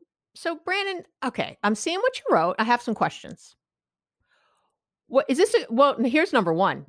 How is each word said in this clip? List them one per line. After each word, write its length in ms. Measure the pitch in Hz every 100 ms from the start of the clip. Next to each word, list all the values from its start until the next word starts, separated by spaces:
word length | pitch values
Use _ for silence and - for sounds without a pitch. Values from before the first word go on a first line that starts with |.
| _ _ _
so 220 | - 339 330
Brandon, 400 | - 381 392 359 - _
okay, 340 | 262 - 160 -
I'm 120 | 208
seeing 240 | 220 - 349
what 180 | 494 508
you 60 | 539
wrote. 220 | 226 165 180
I 60 |
have 180 | 220 240
some 120 | -
questions. 640 | 214 156 - - 170 - _ _ _ _ _ _ _ _ _ _ _ _ _ _ _ _
What 180 | 247 -
is 100 | 269
this? 160 | 381
A, 120 | 466 285
well, 260 | 226 285 -
here's 280 | 240 285 330
number 200 | 262 175
one. 340 | 165 190 139